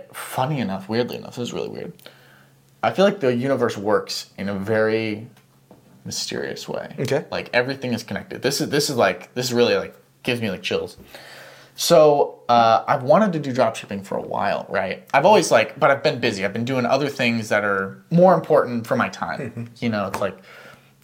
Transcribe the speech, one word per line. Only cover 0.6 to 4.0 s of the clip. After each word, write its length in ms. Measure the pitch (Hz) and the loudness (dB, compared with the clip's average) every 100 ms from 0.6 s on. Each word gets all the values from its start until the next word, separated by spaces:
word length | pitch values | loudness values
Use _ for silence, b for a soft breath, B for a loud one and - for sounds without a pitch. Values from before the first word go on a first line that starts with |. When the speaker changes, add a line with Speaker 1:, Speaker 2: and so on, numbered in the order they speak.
| 98 95 95 | -4 -6 -4
Speaker 1:
weirdly 260 | 113 120 60 | -2 -2 -6
enough, 220 | - - | -12 -10
this 100 | 120 | -8
is 60 | |
really 160 | 82 55 | -8 -8
weird. 240 | 55 - - b b b b b b _ - | -10 -14 -16 b b b b b b _ -4
I 80 | 113 | -2
feel 140 | 143 196 | 2 2
like 140 | 196 | 2
the 120 | 131 | 0
universe 440 | 120 135 131 117 107 | 0 0 0 0 -2
works 540 | 101 101 | 0 0